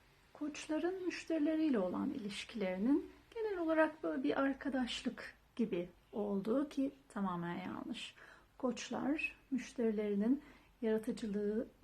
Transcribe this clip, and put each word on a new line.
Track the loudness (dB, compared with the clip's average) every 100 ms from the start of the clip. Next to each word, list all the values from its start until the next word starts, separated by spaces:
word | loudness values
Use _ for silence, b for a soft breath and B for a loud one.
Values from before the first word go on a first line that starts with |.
| -20 -20 -20
koçların | -6 -6 -6 -2 0 0 0
müşterileriyle | -4 -4 -2 2 2 4 4 4
olan | 2 0 -2
ilişkilerinin | -2 -6 -6 -8 -4 -2 2 4 4 2 -12 -12
genel | -4 -2 0
olarak | 2 4 4 2
böyle | -4 0
bir | 0 2
arkadaşlık | 2 0 -2 0 0 -2 -4 -6 -8 -16 _ -2
gibi | 0 0 -4 -10 -10
olduğu | -4 0 0 2 2 2
ki | 0 -2 -2 -10
tamamen | -2 -2 0 -2
yanlış. | -4 -6 -6 -6 -8 -10 B B B -20 -4
Koçlar | -2 -2 -4 -2 0 0 -2 -6 -4
müşterilerinin | -4 -2 0 2 2 2 4 4 2 B B B _
yaratıcılığı | 0 2 0 -4 -2 0 0 0 -4 -4